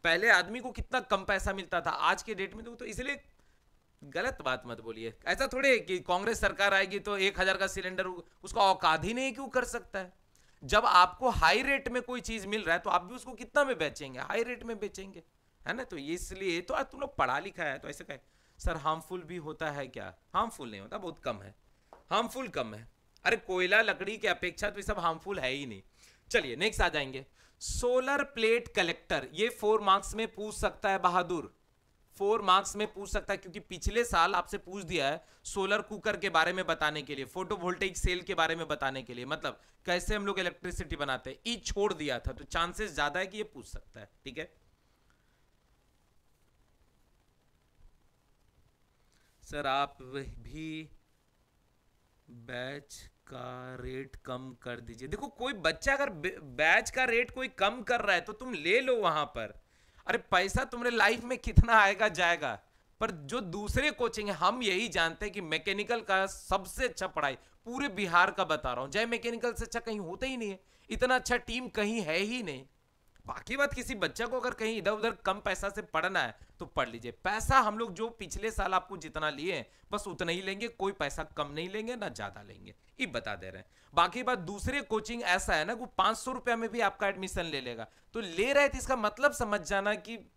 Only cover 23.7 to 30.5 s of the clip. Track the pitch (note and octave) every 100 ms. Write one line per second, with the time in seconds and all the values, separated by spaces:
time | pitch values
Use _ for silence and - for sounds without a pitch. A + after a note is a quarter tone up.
23.7 | G#3 A3 D#3 F#3+ G#3+ G#3 F3 F3+ E3+ G#3
24.7 | G3+ G3+ G3 E3+ E3 F#3+ G3 C3 C3+ C3+
25.7 | G2 - _ - _ - A#3 C#3+ A#2+ G#3
26.7 | - F3+ D#3 C3+ C3 C#3 _ - _ -
27.7 | - B3 B3+ C4 C#4+ C#4+ - A3+ A#3 A#3
28.7 | - E3+ E3+ - D#3+ B2+ D#3 A3+ A#3+ G#3
29.7 | G#3+ G#3 F#3+ G3 G#3+ A3+ G#3 G#3+